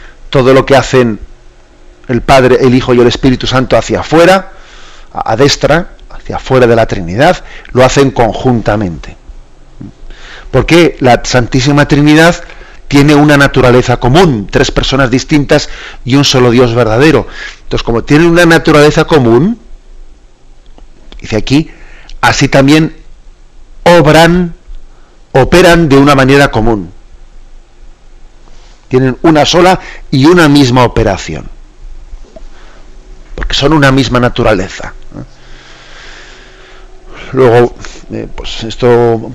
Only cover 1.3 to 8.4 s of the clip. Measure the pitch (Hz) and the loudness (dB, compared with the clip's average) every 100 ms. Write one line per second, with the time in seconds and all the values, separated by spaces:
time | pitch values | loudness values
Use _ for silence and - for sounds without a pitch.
1.3 | - - _ _ _ - - - 117 - | -20 -20 _ _ _ -20 -20 -6 -6 2
2.3 | 135 123 127 127 127 127 123 123 - 135 | 2 4 4 2 2 2 2 2 2 0
3.3 | 123 113 131 127 117 - 107 - 156 175 | 0 -2 -4 0 -2 0 -6 0 2 4
4.3 | 190 - - - - - - - - - | 2 -2 -18 -20 -20 -20 -20 -16 -10 -6
5.3 | 113 139 - 139 160 - - - - - | 0 0 0 -2 -2 -4 -16 -20 -16 -12
6.3 | - - 131 120 117 113 101 85 101 151 | -12 -2 0 2 2 0 -4 -6 0 0
7.3 | 139 - - - 120 123 143 135 - 113 | 0 -8 -20 -6 0 2 2 0 0 -2
8.3 | - | 0